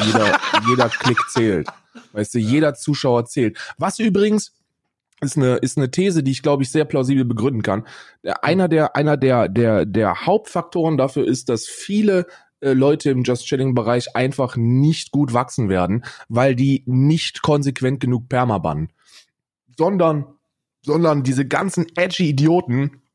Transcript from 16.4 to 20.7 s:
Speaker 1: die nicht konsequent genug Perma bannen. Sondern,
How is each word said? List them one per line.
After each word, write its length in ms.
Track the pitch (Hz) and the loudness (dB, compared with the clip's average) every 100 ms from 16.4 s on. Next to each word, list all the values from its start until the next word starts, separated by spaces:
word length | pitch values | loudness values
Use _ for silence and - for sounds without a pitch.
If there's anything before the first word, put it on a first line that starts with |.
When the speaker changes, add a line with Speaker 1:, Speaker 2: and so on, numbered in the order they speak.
| 135 123 | 2 2
Speaker 1:
die 280 | 139 135 - | 0 0 0
nicht 560 | 127 139 160 - - | 2 2 2 -2 -6
konsequent 580 | - 147 139 123 127 135 | 0 0 0 -2 -4 -2
genug 300 | 131 120 120 | -2 -2 -2
Perma 280 | 127 123 101 | -2 0 0
bannen. 300 | 80 76 80 _ _ - _ _ _ _ _ 123 | -2 -4 -8 _ _ -20 _ _ _ _ _ -2
Sondern, 480 | 165 196 165 151 135 _ _ _ _ | -2 2 0 0 -6 _ _ _ _